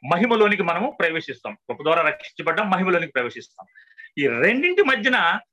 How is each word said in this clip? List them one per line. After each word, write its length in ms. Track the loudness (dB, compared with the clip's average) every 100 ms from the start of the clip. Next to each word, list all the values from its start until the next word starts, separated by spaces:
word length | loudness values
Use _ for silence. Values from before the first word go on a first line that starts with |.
| -2
మహిమలోనికి 500 | 0 2 4 2 2
మనము 340 | -2 -2 -4 -2
ప్రవేశిస్తాం. 540 | -2 -2 -8 -12 -12
కృప 280 | -14 _ -6
ద్వారా 200 | 0 2
రక్షించబడ్డాం, 680 | 2 -2 -12 -8 -4 -2 0
మహిమలోనికి 420 | 0 2 0 0
ప్రవేశిస్తాం. 540 | -4 -4 -8 -20 _ -20 -20 -20 -20 -18 -2
ఈ 80 | -2
రెండింటి 540 | 2 2 2 0 2
మధ్యన 580 | 2 2 2 2 2 0 -6